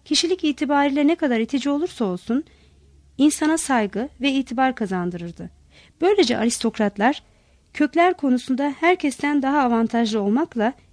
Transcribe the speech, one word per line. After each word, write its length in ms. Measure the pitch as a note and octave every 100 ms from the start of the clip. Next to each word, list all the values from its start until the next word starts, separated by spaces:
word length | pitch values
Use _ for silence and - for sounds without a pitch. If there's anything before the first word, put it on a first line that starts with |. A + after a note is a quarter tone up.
kişilik 400 | - D4 E4 F#4
itibariyle 600 | D#4 C#4+ C#4 C#4+ C#4+ C#4 D4
ne 80 |
kadar 260 | E4+ D4+ A#3
itici 320 | A3+ C#4+ C#4
olursa 320 | C#4+ F4+ -
olsun 400 | G#3+ F3+ - B3 - _ _ _ _ - _ -
insana 400 | D4 - D4+ D#4+
saygı 500 | - B3+ G#3 G3 C4 -
ve 100 | C4+
itibar 440 | C4+ C4 A#3 C4
kazandırırdı. 760 | B3 G3+ F#3 F3 F3 E3+ E3+ E3+ _ _ - - -
Böylece 380 | F4 G#4 B3+ A#3+
aristokratlar 840 | A3+ - A3+ - G#3 G3+ A3 D4 _ _ _ _ _
kökler 400 | - D4 D#4+ F4
konusunda 600 | F4+ C#4 B3+ - B3+ C#4+ C4+
herkesten 600 | E4 F4+ D4 - C#4+ D4
daha 180 | C4+ D4
avantajlı 600 | B3+ A#3 A3+ A#3 A#3 A3
olmakla 520 | G3+ A#3 E4+ A#3 G#3+ - _